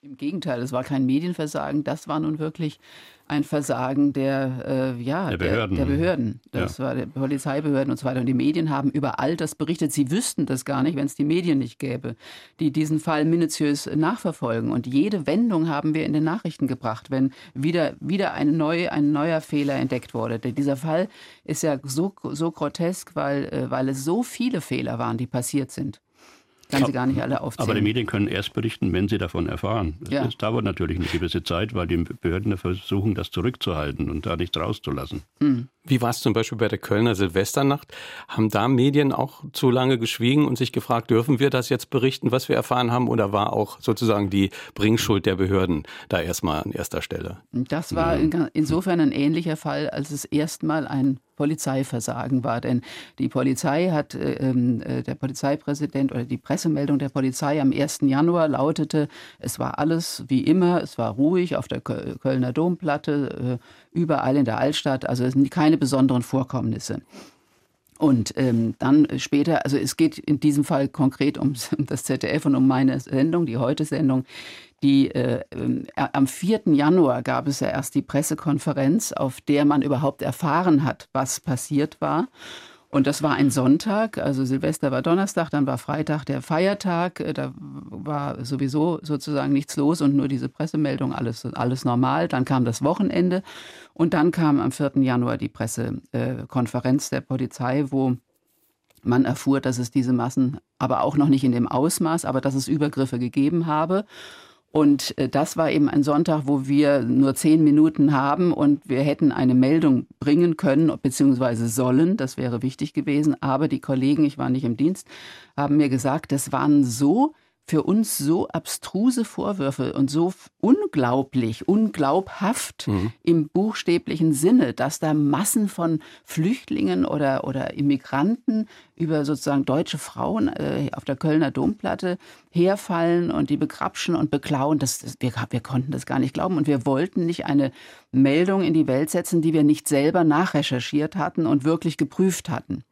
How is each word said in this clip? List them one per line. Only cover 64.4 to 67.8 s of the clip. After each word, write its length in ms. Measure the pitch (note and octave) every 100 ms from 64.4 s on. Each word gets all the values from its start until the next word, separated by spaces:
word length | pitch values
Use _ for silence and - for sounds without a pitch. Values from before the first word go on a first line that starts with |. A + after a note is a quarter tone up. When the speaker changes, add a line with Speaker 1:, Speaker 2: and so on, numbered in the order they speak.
Speaker 1:
der 140 | B2+ A2
Altstadt, 500 | C3+ D3+ - C3 -
also 160 | B2
es 80 | B2
sind 160 | C3 C#3
keine 260 | - D#3 D#3+
besonderen 460 | C3+ C3+ C3 B2
Vorkommnisse. 800 | A#2 C3+ B2+ C3 A#2 A2+ - A2+ - G3 - _ _ _ _ _